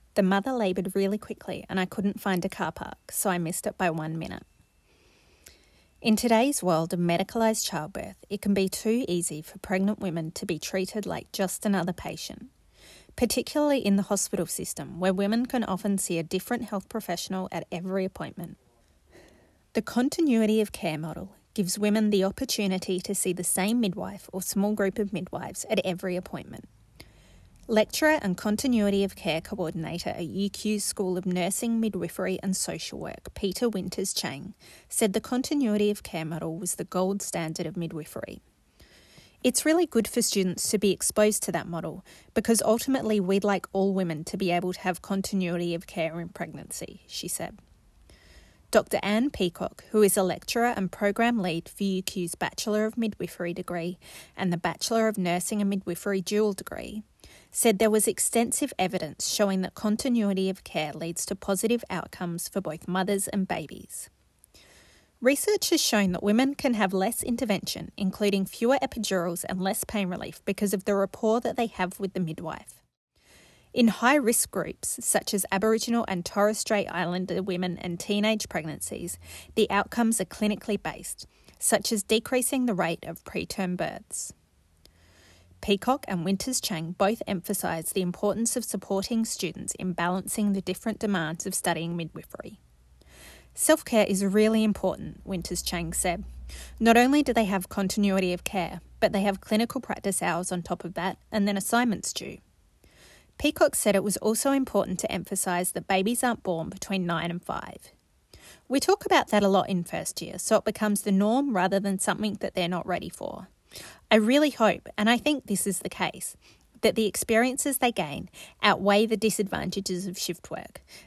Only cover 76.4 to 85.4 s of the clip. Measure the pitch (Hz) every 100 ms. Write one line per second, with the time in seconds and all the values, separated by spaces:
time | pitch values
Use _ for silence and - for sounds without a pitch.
76.4 | 208 220 - 208 - 170 170 180 185 185
77.4 | 196 180 180 170 180 170 - 208 214 220
78.4 | - 165 156 - - - 175 - - -
79.4 | - - 214 202 - 233 226 220 185 -
80.4 | 214 208 - 202 160 - 190 - - _
81.4 | - - - 202 - 220 - 220 - 254
82.4 | 247 269 247 180 170 185 - 170 - 170
83.4 | 175 - 185 180 170 - - - - -
84.4 | _ _ _ _ - _ _ - - -